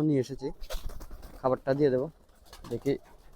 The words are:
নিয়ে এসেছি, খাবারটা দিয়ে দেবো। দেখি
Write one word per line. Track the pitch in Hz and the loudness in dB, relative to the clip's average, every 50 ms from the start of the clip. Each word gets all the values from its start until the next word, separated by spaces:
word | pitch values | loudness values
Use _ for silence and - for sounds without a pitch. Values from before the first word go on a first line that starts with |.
| 151 156 | 4 4
নিয়ে | 147 135 120 | 4 4 2
এসেছি, | 123 135 - 131 147 - - - - - - - - - - - - - - - - - - | 0 -4 -6 -6 -8 -8 -8 -6 -6 -6 -4 -4 -6 -8 -8 -10 -12 -12 -14 -14 -16 -8 -2
খাবারটা | - 127 131 - - 135 135 143 | 0 0 0 2 2 0 4 6
দিয়ে | 151 139 127 | 6 6 6
দেবো। | 127 139 160 - - - - - - - - - - - - | 4 2 -2 -6 -12 -20 -20 -20 -20 -20 -20 -20 -18 -10 -8
দেখি | 120 113 - 139 - - - - - - - - - | -8 -2 0 0 -2 -2 -4 -10 -20 -20 -20 -20 -20